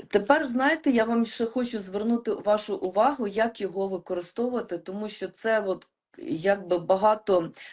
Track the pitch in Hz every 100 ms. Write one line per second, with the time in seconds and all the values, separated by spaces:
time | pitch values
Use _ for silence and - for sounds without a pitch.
0 | - 202 202 302 285 240 277 320 294 240
1 | 226 233 226 - 226 254 240 220 185 202
2 | 220 233 226 190 190 208 214 190 185 190
3 | 247 277 202 196 226 - 196 180 196 185
4 | - 180 175 - 247 247 226 170 170 196
5 | 214 - 147 - 220 220 202 180 _ _
6 | _ - - 160 185 202 175 180 - 190
7 | 214 214 - 180 165 - -